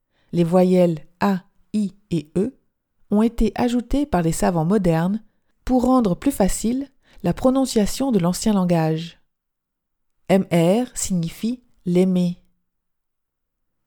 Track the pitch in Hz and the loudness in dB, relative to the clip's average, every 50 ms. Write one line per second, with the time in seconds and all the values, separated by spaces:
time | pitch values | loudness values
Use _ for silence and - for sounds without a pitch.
0 | _ _ _ _ _ _ - 170 175 165 180 185 185 185 185 180 175 175 160 151 | _ _ _ _ _ _ -2 -2 0 2 4 4 4 4 4 4 4 2 0 -4
1 | - - _ - 202 202 196 180 - _ _ _ _ _ - 214 208 185 - _ | -10 -14 _ -2 -2 0 0 -2 -6 _ _ _ _ _ -6 -4 -4 -6 -8 _
2 | _ - 175 156 - - - 175 202 262 - _ _ _ _ _ _ _ _ _ | _ -6 -4 -4 -4 -4 -4 -4 -4 -4 -6 _ _ _ _ _ _ _ _ _
3 | _ - 208 208 220 233 226 - 233 208 - - 240 240 240 247 226 - - 277 | _ -2 0 2 2 2 0 0 -2 0 0 -2 -2 -2 -2 -2 -2 -2 -2 -2
4 | 294 294 - 175 160 165 165 - 214 196 175 165 156 170 208 226 180 170 160 160 | -2 0 0 0 0 0 0 0 0 0 0 0 0 0 0 2 2 2 0 0
5 | 170 185 208 220 - _ _ _ _ _ _ _ - - 254 247 240 247 262 254 | 0 -2 -4 -6 -8 _ _ _ _ _ _ _ -4 -2 0 2 2 2 2 2
6 | 226 190 170 - - 277 269 - 196 185 - - - 220 247 269 277 - _ _ | 2 0 -2 -2 -2 -2 0 0 0 0 0 -2 -4 -4 -4 -4 -6 -10 _ _
7 | _ _ - - - 170 170 - - 262 254 269 262 - - 220 202 - - - | _ _ -12 -6 -4 -4 -2 0 0 2 2 2 0 0 0 0 0 0 -2 -4
8 | 262 277 226 190 165 175 180 - - 220 208 190 185 175 175 165 160 156 160 160 | -2 0 0 0 0 0 -2 -2 -2 0 0 0 2 2 2 0 0 0 -2 -4
9 | 170 170 - _ _ _ _ _ _ _ _ _ _ _ _ _ _ _ _ _ | -8 -12 -16 _ _ _ _ _ _ _ _ _ _ _ _ _ _ _ _ _
10 | _ _ _ _ _ - 185 196 190 - 180 170 165 175 202 240 254 - - - | _ _ _ _ _ 0 0 0 2 0 0 2 2 2 2 0 -2 -4 -8 -8
11 | - - 190 175 165 165 - - - 226 247 - _ _ _ _ - 175 175 180 | -6 -4 -4 -4 -4 -6 -6 -6 -6 -6 -6 -8 _ _ _ _ -4 0 0 2
12 | 185 185 180 180 180 175 175 - _ _ _ _ _ _ _ _ _ _ _ _ | 2 2 2 0 0 -2 -4 -8 _ _ _ _ _ _ _ _ _ _ _ _
13 | _ _ _ _ _ _ _ _ _ _ _ _ _ _ _ _ _ | _ _ _ _ _ _ _ _ _ _ _ _ _ _ _ _ _